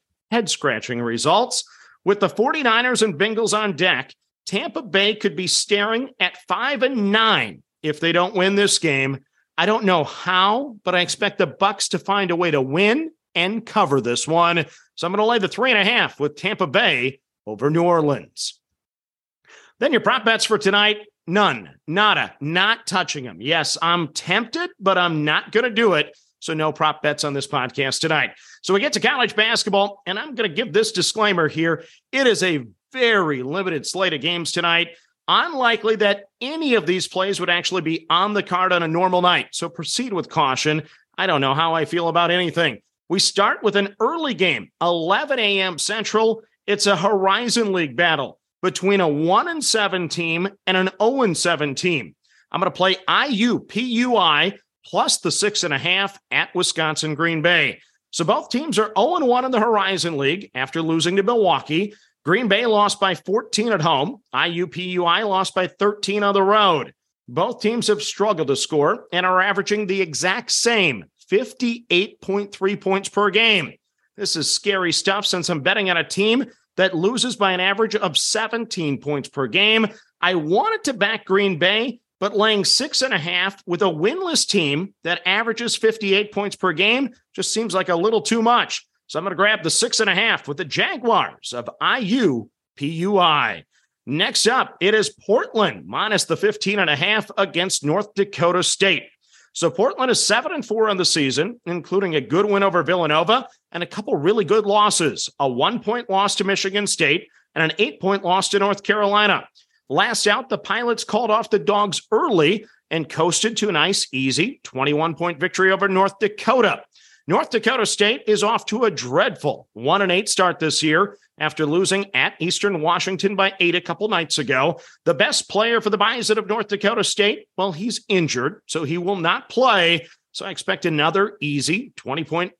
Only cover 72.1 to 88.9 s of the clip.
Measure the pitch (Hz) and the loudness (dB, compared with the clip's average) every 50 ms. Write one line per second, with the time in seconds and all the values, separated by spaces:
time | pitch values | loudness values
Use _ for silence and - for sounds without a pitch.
72.1 | - _ - 190 196 202 202 202 - - 190 196 208 - - 190 190 196 190 - | -6 _ -8 -4 -4 -4 -4 -6 -8 -4 -2 -2 -2 -2 -2 -2 -2 -2 -2 -4
73.1 | - 202 208 196 180 220 233 226 208 180 147 - - _ _ _ _ _ _ _ | -2 0 0 2 2 2 4 4 4 2 0 -4 -10 _ _ _ _ _ _ _
74.1 | _ - 202 - - 160 139 - - - - 202 196 190 180 170 151 - - 196 | _ -8 -6 -4 -2 -2 -2 -2 -2 -2 -2 0 0 0 0 0 -2 0 0 0
75.1 | 196 208 196 - 202 180 160 - 175 147 135 180 202 220 196 185 175 165 156 - | -2 0 -2 -2 -4 -2 -2 -2 -4 0 0 0 0 0 0 0 0 0 -2 -4
76.1 | - 185 202 220 233 269 269 - - _ _ _ - - 185 185 180 160 180 214 | -2 -2 0 2 2 0 0 -4 -10 _ _ _ -2 0 0 0 2 0 0 0
77.1 | 262 220 - 254 180 - 202 190 185 180 185 196 196 208 226 220 208 208 202 180 | 0 0 -2 -2 -2 0 0 0 2 2 0 0 2 2 0 0 0 -2 -2 0
78.1 | 139 - - - - 214 220 214 233 233 226 226 - 185 160 147 135 - - 147 | -2 -2 -2 0 -2 -2 -4 -4 -4 -6 -6 -6 -6 -4 -2 -2 -2 -4 -4 -4
79.1 | 147 139 - - - 139 131 110 107 190 202 214 220 226 220 208 - - _ _ | -4 -4 -6 -6 -4 -4 -4 0 2 2 4 4 4 4 2 0 -2 -10 _ _
80.1 | _ - 170 180 185 170 151 156 185 240 403 440 440 453 - 285 254 175 202 208 | _ -2 0 0 0 0 0 2 0 2 2 0 -2 -2 -4 -4 -2 0 0 -2
81.1 | 220 214 - - 190 202 202 196 180 143 175 185 208 220 240 269 233 - _ _ | -2 -4 -2 0 2 2 2 2 0 2 2 2 2 2 -2 -4 -6 -10 _ _
82.1 | _ - 185 208 220 196 214 220 214 202 170 - - - 262 311 - - 254 269 | _ -6 -6 -2 0 2 2 2 2 2 2 2 0 0 0 -2 -2 -2 -2 0
83.1 | 214 170 143 175 180 180 185 196 196 - - 185 175 170 202 185 160 151 170 233 | -2 -4 -2 -2 -2 -2 -2 -2 -4 -8 -6 -6 -2 0 0 0 0 0 0 -2
84.1 | 320 370 392 339 302 - - - - 196 156 139 143 156 190 196 _ _ - 165 | 0 -2 -4 -2 -2 -2 -2 0 0 0 0 0 -2 -2 -4 -8 _ _ -6 -6
85.1 | 175 170 - 180 196 214 233 233 220 233 240 220 - - 226 220 220 220 208 196 | -4 -2 0 0 0 0 0 -2 -4 -4 -4 -4 -4 0 0 0 0 0 0 0
86.1 | 190 208 214 208 - 196 208 196 - - 196 185 165 156 196 214 240 269 285 - | 2 0 0 -2 -4 -4 -4 -4 -6 -2 -2 -2 0 2 2 2 2 0 -2 -4
87.1 | - _ _ _ - 190 185 - - 220 233 202 170 190 180 185 175 165 185 220 | -6 _ _ _ -10 -8 -6 -4 -2 -4 -4 -2 -2 -2 -2 0 -2 0 0 0
88.1 | 226 214 220 - 226 233 220 233 240 220 170 - - - _ _ | 0 0 0 0 0 2 4 4 4 2 2 -2 -4 -10 _ _